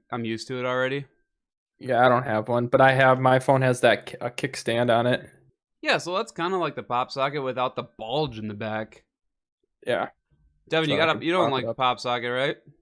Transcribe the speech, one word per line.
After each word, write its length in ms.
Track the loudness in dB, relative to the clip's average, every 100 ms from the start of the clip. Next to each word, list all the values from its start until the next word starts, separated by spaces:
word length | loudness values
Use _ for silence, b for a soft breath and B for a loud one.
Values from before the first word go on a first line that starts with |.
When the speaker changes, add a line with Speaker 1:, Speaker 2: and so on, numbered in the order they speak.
| _
Speaker 1:
I'm 140 | -8
used 240 | -6 -6 -6
to 100 | -6
it 80 | -2
already. 380 | -2 -2 -4 -8 _ _ _ _ _ _ _
Speaker 2:
Yeah, 260 | -2 4
I 40 | 6
don't 160 | 4
have 240 | 2 -2 0
one, 180 | -2 2
but 140 | 6
I 120 | 6
have, 280 | 8 6 6
my 180 | 4 4
phone 240 | 4 2
has 180 | 2 4
that 240 | 4 4 -2
ki-, 100 | -10
a 80 | -10
kickstand 640 | -6 -6 -6 -4 0 2
on 140 | 2 2
it. 240 | -2 -4 _ _ _ _ _
Speaker 1:
Yeah, 160 | -2 -2
so 180 | -2 -6
that's 160 | -6
kinda 240 | -6 -4 -2
like 180 | -4
the 80 | -6
pop 300 | -4 -4 -4
socket 320 | -4 -4 -4
without 320 | -6 -4 -4 -4
the 80 |
bulge 540 | -10 -12 -6 -4 -4 -6
in 80 | -10
the 60 |
back. 500 | -8 -6 -6 -8 -14 _ _ _ _ _ _ _ _ -4
Speaker 2:
Yeah. 220 | -4 -4 -10 _ _ _ _ _
Speaker 1:
Devin, 200 | -2 0
you 60 | 0
Speaker 2:
So 60 |
I 40 | 0
Speaker 1:
got 40 |
a, 40 | -2
Speaker 2:
can 40 |
Speaker 1:
you 100 | -2
don't 100 | 0
Speaker 2:
pop 40 | 0
it 20 |
Speaker 1:
like 140 | -2 -4
Speaker 2:
up. 100 | -2
Speaker 1:
pop 240 | -2 -2
socket, 320 | -4 -4 -4
right? 240 | -2 -2 -4 -14 _